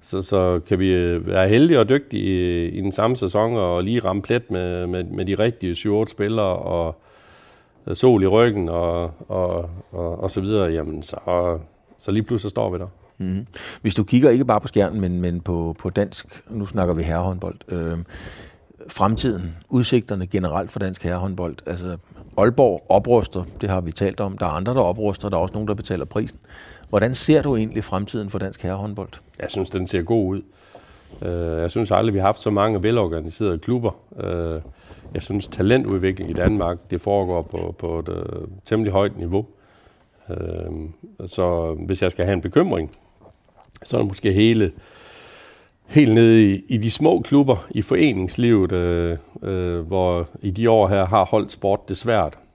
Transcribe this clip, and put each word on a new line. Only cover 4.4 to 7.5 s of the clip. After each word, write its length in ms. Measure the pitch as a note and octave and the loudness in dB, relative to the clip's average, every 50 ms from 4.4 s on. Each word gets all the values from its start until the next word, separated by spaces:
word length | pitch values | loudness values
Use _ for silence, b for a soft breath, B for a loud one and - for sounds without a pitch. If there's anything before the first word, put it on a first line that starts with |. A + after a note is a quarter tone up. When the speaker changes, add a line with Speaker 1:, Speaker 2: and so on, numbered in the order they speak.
| A#2+ - | -2 -4
Speaker 1:
med, 360 | - F2+ F2+ F2+ F2+ F2+ F2+ | -4 -4 -2 -2 -4 -4 -4
med, 180 | F2 F2+ F#2 F2+ | -4 -4 -4 -6
med 200 | F2+ F#2 F#2+ F#2+ | -6 -6 -6 -2
de 100 | F#2 G2 | -4 0
rigtige 400 | G2 G#2+ A#2+ A#2+ - - F2+ F2 | 0 0 0 0 -2 -6 -6 -6
syv-otte 380 | - - G#2+ G2+ G#2+ A2+ G2+ | -4 -2 0 0 0 0 -2
spillere 440 | - - G2+ G#2 A2 A2+ G#2 F#2+ F2+ | -4 -4 -4 -2 0 0 0 0 -2
og, 400 | F2 - F#2 F2 E2+ E2+ E2 D#2 b b b b b b b b b b b | -2 -4 -4 -2 -2 -2 -4 -6 b b b b b b b b b b b